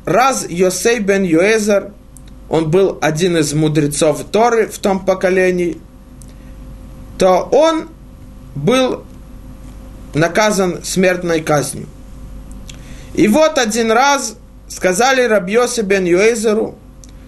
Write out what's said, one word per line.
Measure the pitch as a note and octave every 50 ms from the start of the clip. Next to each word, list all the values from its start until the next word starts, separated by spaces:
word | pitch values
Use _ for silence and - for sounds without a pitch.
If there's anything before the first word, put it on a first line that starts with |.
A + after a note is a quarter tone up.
| -
раз | D3+ D#3+ G#3 B3+ C4+ C4 G3+ - -
Йосей | D#3+ F3 F#3 F#3 F3+ - - A#3 A#3+ B3
бен | G3+ F#3+ G3+ G3 G3
Юэзер, | F3+ D#3 D#3+ F3+ G#3 A3+ A3 G#3 G#3+ G#3 G3 G3 - - - - - - - - - - - - -
он | - D#3+ E3 D#3
был | D#3 F#3+ G3 F3 - -
один | B2+ D3 D#3 D#3 F#3 F3+ E3+
из | E3 D3 C#3+ C#3+
мудрецов | D3+ D#3 D#3 D3 D#3+ D3 C#3+ D3 - E3+ D#3 C#3 - C#3+ -
Торы | - G3+ A#3 A#3+ A#3 A3+ G#3 -
в | - -
том | - G#3+ F#3+ F#3+ F#3+
поколении – | - F#3+ F#3 - F#3 F#3 F#3+ F#3 F#3 F3+ F3+ F3 E3+ - - - - - - - - - - - - - - - - - - - - - - - - - - - - - -
то | F#3 F#3+ F#3 F3 E3+ -
он | - C4 D#4 E4 D#4+ D#4+ - - - - - - - - - - - - - - -
был | C#3+ C#3+ F#3 B3 C4 B3+ B3 - - - - - - - - - - - - - - - - - - - - - - - - -
наказан | C#3+ E3 - - E4 D#4 G#3+ F#3+ F#3 F#3+ F3+ E3 - -
смертной | - - F3+ F#3+ F3+ F3+ F3 F3 F3 E3 D#3+
казнью. | D#3 - D3+ C#3+ B2+ - - - G#2+ - - - - - - - - - - - - - - - - - - - - - - - - - -
И | - - G#3+
вот | G#3+ D4+ D#4 D#4 D#4 C#4
один | B3 G#3+ G#3 A#3+ A3+ A3+
раз | A3 A#3 C#4 C#4+ C#4+ C#4 A#3 - - - - - - - - -
сказали | - - - F#3 F#3 F3+ B3 C4+ C4+ B3+
Раби | B3 A3+ G#3+ G3+ F3+ F#3 G#3
Йоси | A#3 B3 A#3+ A#3 A#3
бен | G#3+ F#3+ G3 G3 F#3
Юэзеру, | E3+ E3+ F3 G#3 A3+ A#3+ G#3+ G#3+ A3+ G#3 A3 G#3+ - - - - - - - - - - - -